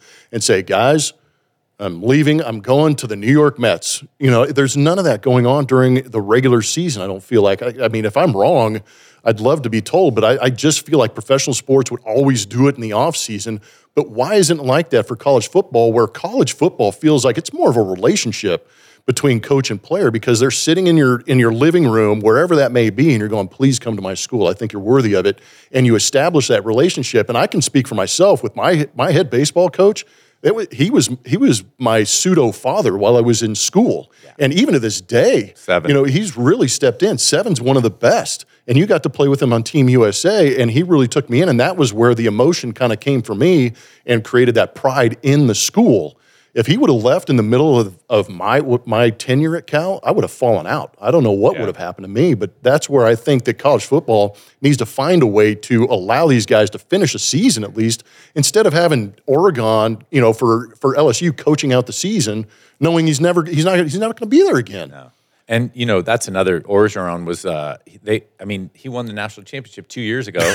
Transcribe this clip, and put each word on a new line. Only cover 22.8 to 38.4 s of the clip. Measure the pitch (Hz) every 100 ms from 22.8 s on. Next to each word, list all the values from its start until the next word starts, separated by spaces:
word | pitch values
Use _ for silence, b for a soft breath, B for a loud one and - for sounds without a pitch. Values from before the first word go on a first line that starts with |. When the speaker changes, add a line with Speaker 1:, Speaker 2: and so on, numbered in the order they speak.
| 113
Speaker 1:
be, | 98 160
and | 113
you're | 107
going, | 107 92
"Please | - 139 123
come | 117 104
to |
my | 95 92
school. | - 123 90
I |
think | 92 110
you're | 104
worthy | 98 135 113
of | 98 98
it." | - b b b
And | 131 127
you | 110
establish | - 135 160 160 127
that | 110 104
relationship. | 110 175 160 120 117 101
And | 120
I | 165
can | 175
speak | - 139 120
for | 107
myself | 95 - 196 160
with | 113 -
my, | 131 170 - -
my | 151
head | 175 156
baseball | 123 147 175 180
coach. | - 196 214 - b b b
It | 156 226
wa-, | 202
he | - 175
was, | 254 123 127 -
he | 185
was | 277 113 - -
my | 120 110 104
pseudo | - 185 170 120
father | - 131 185 143 190
while | 104 120
I |
was | 117 110
in | 113 107
school. | - 190 233 82 - b
Speaker 2:
Yeah. | b b
Speaker 1:
And | 139
even | 165 302
to | 156
this | 110 -
day, | 95 120 202 220 98 -
Speaker 2:
Seven. | - 87 80
Speaker 1:
you |
know, | 139 139
he's | 156 214 120
really | 123 233 143
stepped | - 131 -
in. | 202 147
Seven's | - 147 220 135
one | 123 135
of |
the | 113
best. | 90 117 214 - -